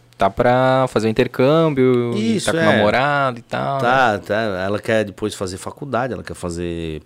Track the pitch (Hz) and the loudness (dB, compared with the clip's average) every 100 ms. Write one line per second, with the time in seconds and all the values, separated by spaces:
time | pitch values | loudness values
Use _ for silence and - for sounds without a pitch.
0 | _ - 98 101 120 127 131 131 127 117 | _ 0 0 2 2 4 4 2 2 0
1 | 110 110 123 - 127 156 160 135 127 123 | 0 2 0 2 2 4 2 2 2 2
2 | 120 202 226 208 - 165 160 123 104 113 | 0 -2 0 0 0 0 2 2 2 2
3 | 139 143 135 120 - 123 135 139 120 131 | 2 0 -2 -4 -8 -6 -4 -2 2 4
4 | 123 104 - 104 113 92 95 104 - 113 | 4 2 -2 -2 -2 -2 -4 -4 0 0
5 | 104 92 107 - 95 92 - - 143 117 | 0 -4 -6 -6 -8 -8 -12 -12 -6 -4
6 | 131 95 90 85 90 85 87 85 82 78 | -4 -6 -10 -10 -8 -6 -6 -6 -8 -10